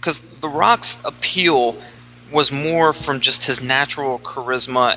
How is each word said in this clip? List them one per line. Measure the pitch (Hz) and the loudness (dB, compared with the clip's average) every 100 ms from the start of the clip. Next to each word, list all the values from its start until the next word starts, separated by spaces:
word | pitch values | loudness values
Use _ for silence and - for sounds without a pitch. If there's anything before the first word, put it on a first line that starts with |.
'cause | 147 156 | -4 -4
The | - - 156 | -8 -10 -6
Rock's | 147 196 233 - - | 0 2 4 2 -2
appeal | - - - 185 175 147 120 113 - - - - - | -6 -6 -4 0 4 4 2 -2 -12 -20 -20 -20 -4
was | 147 139 | 0 0
more | 139 156 165 160 | 0 -2 2 2
from | 151 - 135 | 2 -4 -2
just | - - | 0 0
his | - 123 | 0 -2
natural | 127 131 143 - 139 123 | 0 0 0 -2 -4 -4
charisma | - - 123 127 127 127 123 | -8 -10 -4 -2 0 2 2